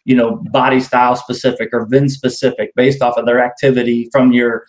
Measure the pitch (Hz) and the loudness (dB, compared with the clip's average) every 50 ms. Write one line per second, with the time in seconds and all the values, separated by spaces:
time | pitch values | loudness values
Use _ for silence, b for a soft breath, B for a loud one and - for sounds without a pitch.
0 | b 120 127 123 117 113 107 - - 107 - 131 127 135 131 131 131 - - 123 | b 0 2 2 2 0 -2 -6 -6 -2 0 0 2 2 2 0 0 0 0 2
1 | 123 123 123 123 - - 120 - - 127 - - 113 - - 117 107 107 127 139 | 2 2 0 -2 -4 -8 -6 -2 -2 -2 -2 -2 -6 -4 -4 -6 -2 0 0 0
2 | 143 139 139 - - 123 - - 135 123 120 - 107 - - 123 127 139 139 135 | 2 0 -2 -2 -4 -4 -4 -2 -2 -2 -2 -2 -8 -6 -2 0 2 2 2 0
3 | 127 120 120 117 113 120 120 127 123 123 - - 139 135 123 123 120 120 120 120 | 0 -2 0 0 0 0 2 2 0 -2 -2 -2 0 0 2 2 0 0 -2 -2
4 | 117 - - 135 127 127 120 123 120 117 117 113 - | -2 -2 0 2 4 4 4 4 2 0 -2 -4 -10